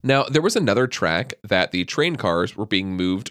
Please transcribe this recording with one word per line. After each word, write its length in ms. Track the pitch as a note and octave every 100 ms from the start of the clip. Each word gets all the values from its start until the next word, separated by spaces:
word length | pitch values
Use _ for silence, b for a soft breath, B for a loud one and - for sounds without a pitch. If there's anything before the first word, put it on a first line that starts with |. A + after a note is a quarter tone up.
Now, 220 | B2+ C3+
there 180 | - D3+
was 140 | E3+ A#3+
another 300 | C3+ G#2 B2+
track 480 | - E2+ E2 B2 -
that 280 | G2+ F#2+ F2+
the 120 | F2+
train 320 | E2+ - E3 D3+
cars 400 | G2+ E2+ F2+ -
were 100 | G#2+
being 260 | G2 F#2+
moved 360 | F#2 F#2 F#2+ -